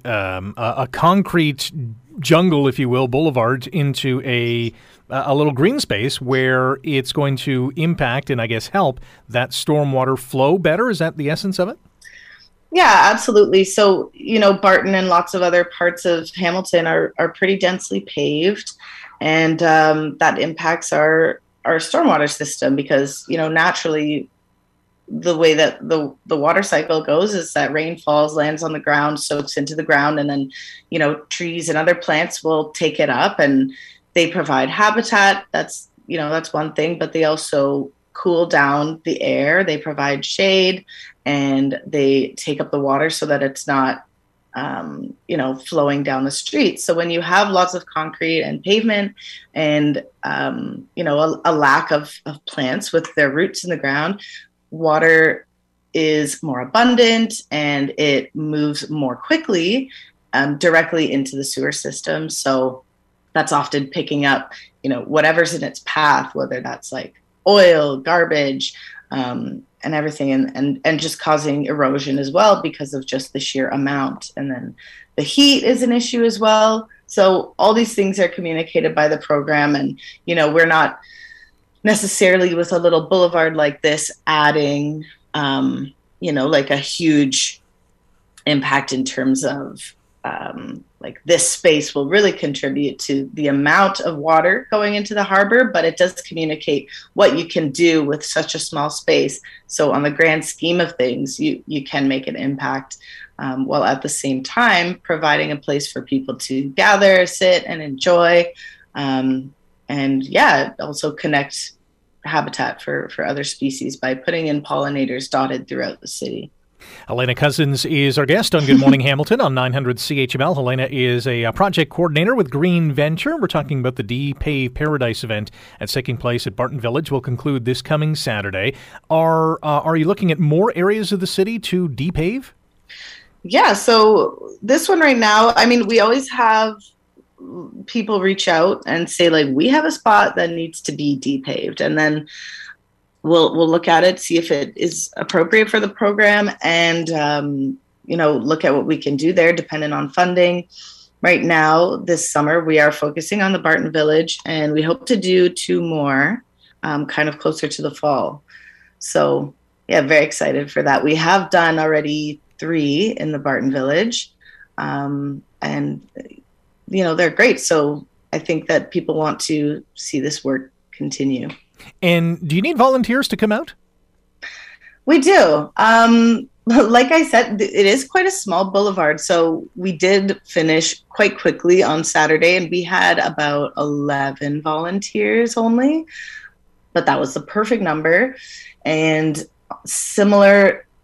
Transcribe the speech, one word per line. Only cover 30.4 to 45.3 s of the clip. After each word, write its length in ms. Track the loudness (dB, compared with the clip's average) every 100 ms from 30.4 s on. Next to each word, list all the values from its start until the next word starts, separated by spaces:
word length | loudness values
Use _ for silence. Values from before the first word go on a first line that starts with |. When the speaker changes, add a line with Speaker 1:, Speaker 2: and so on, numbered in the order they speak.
| -6 -10 -20 -20 _
Speaker 2:
you 100 | -2
know, 160 | -2 -2 -8
trees 400 | -8 -8 -6 -4
and 80 | 0
other 180 | 0 0
plants 480 | -2 -2 -2 -4
will 280 | -2 -2 -2
take 280 | -2 -2 0
it 100 | 0
up, 300 | 2 0 2
and 320 | 2 2 0 -6 -20 _ _ 0
they 140 | 0
provide 400 | -2 -2 0 0
habitat. 760 | 2 2 2 2 4 4 2 -2
That's, 340 | -6 -6 -12 -18 _ -8
you 100 | -6
know, 120 | -4
that's 220 | -4 -4
one 220 | -4 -4
thing, 260 | -2 -2 -2
but 140 | -4
they 100 | 0
also 640 | 0 0 -2 0 0 -2 -6 _ _
cool 360 | -4 0 0 2
down 540 | 2 2 0 -2 -6 -6
the 160 | -4
air. 420 | -2 0 2 2
They 140 | 0 -4
provide 480 | -6 -4 -2 -2 -4
shade, 580 | 0 2 4 2 -2 -10 -20 -20 _ -4
and 540 | -2 0 0 0 -4 -4
they 440 | 0 2 2 0 -6
take 240 | -6 -6
up 100 | -4
the 80 | -2
water 300 | 0 0 0
so 160 | -2 -2
that 180 | 0
it's 240 | -2 -4 -2
not, 380 | 0 0 -4 -12 _ _ _ _
um, 600 | -10 -8 -8 -10 -12 -14 -16
you 80 | -6